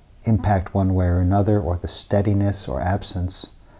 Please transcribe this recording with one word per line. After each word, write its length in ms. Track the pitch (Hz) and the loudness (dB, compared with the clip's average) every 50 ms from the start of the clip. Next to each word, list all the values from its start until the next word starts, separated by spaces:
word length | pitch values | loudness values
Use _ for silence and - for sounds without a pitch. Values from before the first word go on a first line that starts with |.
| - _ - - - | -20 _ -20 -6 0
impact 500 | 117 113 87 80 101 101 92 90 - - | 0 0 2 2 2 2 0 0 -2 -2
one 180 | 98 95 95 | 0 2 2
way 140 | 92 92 90 | 2 2 2
or 140 | 87 87 92 | 2 2 2
another, 400 | 90 90 98 101 98 107 104 104 | 2 2 2 2 2 2 2 2
or 160 | 71 85 87 | 2 -2 -4
the 100 | 87 - | -4 -6
steadiness 800 | - - - - - 101 101 98 110 101 101 101 101 98 - - | -8 -10 -10 -6 -2 0 0 2 2 2 2 0 0 -2 -4 -6
or 140 | - 62 65 | -6 -6 -4
absence 720 | 64 87 98 104 - - - 90 87 87 - - - - - - - - - | -2 -2 -2 -2 -4 -6 -6 -4 -4 -4 -6 -10 -14 -16 -18 -20 -20 -20 -20